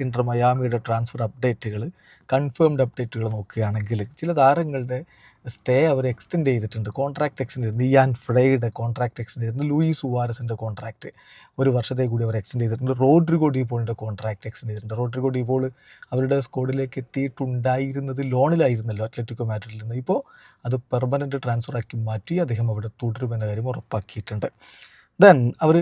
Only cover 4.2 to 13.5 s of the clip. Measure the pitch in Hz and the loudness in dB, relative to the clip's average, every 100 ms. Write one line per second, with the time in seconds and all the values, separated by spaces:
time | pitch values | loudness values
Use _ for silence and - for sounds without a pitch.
4.2 | 165 156 135 160 156 139 123 127 175 _ | -2 4 6 6 0 -4 -4 -6 -8 _
5.2 | - _ 127 - - 127 160 135 127 120 | -20 _ -16 -6 0 4 4 2 0 -4
6.2 | - 175 139 120 107 110 107 135 139 135 | -4 0 2 2 0 -6 -6 -4 -4 -2
7.2 | 147 - 127 131 113 110 127 135 127 117 | -4 -2 -6 -4 -4 0 4 6 6 2
8.2 | - 120 135 131 117 - 117 117 120 - | 0 4 4 4 0 -4 -4 -2 -4 -6
9.2 | 113 117 113 123 147 147 160 156 131 123 | -10 -6 -6 -4 0 2 2 0 -2 -2
10.2 | 120 117 117 113 110 101 110 - - - | -2 -4 -6 -6 -6 -8 -12 -14 -16 -18
11.2 | - - - - 131 123 - 127 123 117 | -20 -20 -10 0 2 2 0 -2 0 0
12.2 | 113 110 - 123 113 113 127 127 135 165 | -2 -2 -4 -2 -2 0 -2 2 6 6
13.2 | 160 160 151 | 6 2 2